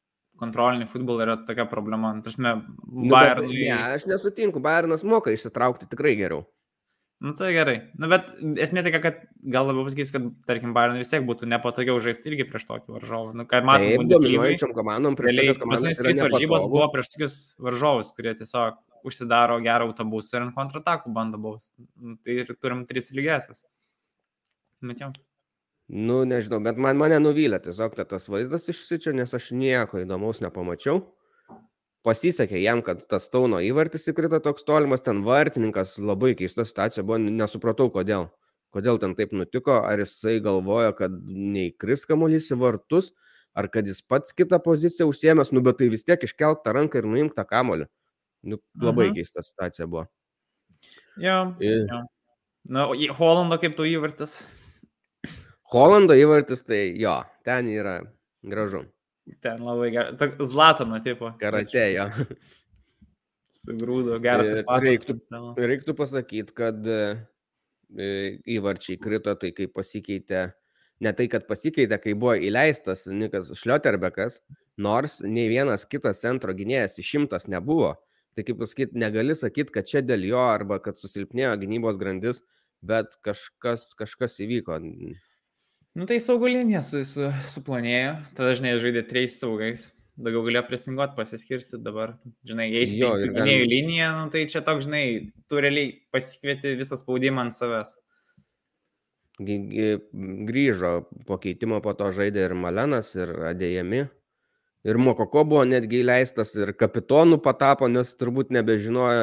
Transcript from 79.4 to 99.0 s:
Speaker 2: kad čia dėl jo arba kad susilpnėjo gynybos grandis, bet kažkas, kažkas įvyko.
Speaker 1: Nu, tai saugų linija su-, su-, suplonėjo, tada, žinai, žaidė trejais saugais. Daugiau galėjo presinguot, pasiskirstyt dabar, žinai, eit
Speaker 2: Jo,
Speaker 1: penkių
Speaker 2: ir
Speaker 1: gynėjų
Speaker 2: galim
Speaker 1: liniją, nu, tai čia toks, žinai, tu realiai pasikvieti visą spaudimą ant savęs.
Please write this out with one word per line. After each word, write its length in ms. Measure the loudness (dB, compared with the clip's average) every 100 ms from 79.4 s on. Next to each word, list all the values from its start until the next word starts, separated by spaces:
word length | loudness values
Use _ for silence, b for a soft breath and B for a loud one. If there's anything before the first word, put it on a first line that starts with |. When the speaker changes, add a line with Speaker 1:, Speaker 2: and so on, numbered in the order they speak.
| -4 -4 -4
Speaker 2:
kad 160 | -4 -2
čia 160 | -2
dėl 220 | 0 -2 0
jo 140 | 0
arba 400 | 2 0 -2 -6
kad 180 | -6 -12
susilpnėjo 560 | -12 -10 -8 -2 -2 -2
gynybos 400 | -4 -2 -2 -4
grandis, 460 | -6 -4 -6 -6 _ _ _ _
bet 320 | -2 -2 -2 _
kažkas, 760 | -8 -8 -12 _ -6 -6 -8
kažkas 460 | -14 -14 -6 -8 -6
įvyko. 400 | -4 -4 -4 -8 -10 -14 -16 -16 _ _ _ _ _ _ _ -10
Speaker 1:
Nu, 100 | -2
tai 100 | -2
saugų 300 | 2 2 2
linija 300 | 2 2 0
su-, 220 | -2 -6 -6
su-, 240 | -4 -4 -4
suplonėjo, 720 | -8 -12 -6 -4 0 0 0 -6 -12
tada, 240 | -2 0 2
žinai, 160 | 0 0
žaidė 240 | 0 -2 -2
trejais 300 | -2 -2 -4
saugais. 540 | -4 -4 -4 -6 -14 _ _
Daugiau 300 | -10 -4 -2
galėjo 220 | 0 0 -2
presinguot, 480 | -8 -8 -4 -4
pasiskirstyt 680 | -4 -10 -10 -10 -10 -10 -12
dabar, 340 | -10 -8 -10 -12 -20 _
žinai, 260 | -12 -6 -2
eit 240 | 0 0
Speaker 2:
Jo, 160 | 2 2
Speaker 1:
penkių 140 | 2
Speaker 2:
ir 80 | 0
Speaker 1:
gynėjų 300 | 2 4 4
Speaker 2:
galim 100 | 4
Speaker 1:
liniją, 380 | 2 0 0 0
nu, 140 | -2 -4
tai 120 | -2 -2
čia 140 | -2
toks, 220 | 0 -2
žinai, 480 | -2 -2 -2 -2 -6 -18
tu 160 | -4 2
realiai 300 | 2 2 -2 -6 -4
pasikvieti 640 | -4 -4 -8 -6 -4 -4
visą 240 | -4 -6 -8
spaudimą 440 | -4 0 0 0
ant 120 | -4
savęs. 400 | -4 -4 -4 -8 -16 _ _ _ _ _ _ _ _ _ _